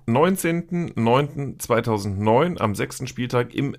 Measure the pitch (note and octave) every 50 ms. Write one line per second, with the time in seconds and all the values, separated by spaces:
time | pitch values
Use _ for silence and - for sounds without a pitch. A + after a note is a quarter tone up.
0 | - - A#2 C3+ D#3+ F#3 G3 F#3 - E3 E3+ E3+ E3+ - F3 F3 E3+ - - -
1 | A2+ A2+ A#2+ C3+ D3 C3+ C3+ D3+ C#3+ C3 - - - - A#2+ A2+ A#2 A#2+ A2 G#2
2 | G2 G#2 F#2+ F#2+ G#2 A2 A2+ B2+ D#3+ F3+ E3+ - - G#2+ G2 G2 B2+ C3+ - -
3 | C3+ B2 - - B2+ B2 C3 B2 B2 - - - C#3 C3+ B2